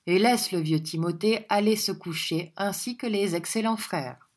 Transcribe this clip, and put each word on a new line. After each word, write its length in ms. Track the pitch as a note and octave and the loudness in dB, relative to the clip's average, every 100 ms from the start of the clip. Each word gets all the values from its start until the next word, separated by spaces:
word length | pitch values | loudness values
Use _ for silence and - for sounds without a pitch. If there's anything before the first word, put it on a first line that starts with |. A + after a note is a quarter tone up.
| - | 2
et 140 | F#3 | 4
laissent 320 | A#3 A#3 - | 6 4 2
le 80 | F3 | 0
vieux 220 | D#3 D#3 | 2 0
Timothée 640 | D#3 D#3+ E3+ E3 G#3+ A3 - | 0 -2 -2 0 0 0 2
aller 260 | G#3 G#3 G#3+ | 2 4 2
se 160 | - | 0
coucher, 640 | F#3+ F3 D#3 - E3 E3+ - | -4 -6 -6 -4 -4 -4 -6
ainsi 400 | G3+ F#3 A#3+ A#3+ | -4 -4 -6 -6
que 120 | A#3+ | -2
les 280 | G3+ G3 E3+ | 0 0 0
excellents 420 | E3 A3+ A3 A3 | -2 -2 0 -2
frères. 520 | - E3+ B2+ B2 _ | -2 -4 -6 -12 _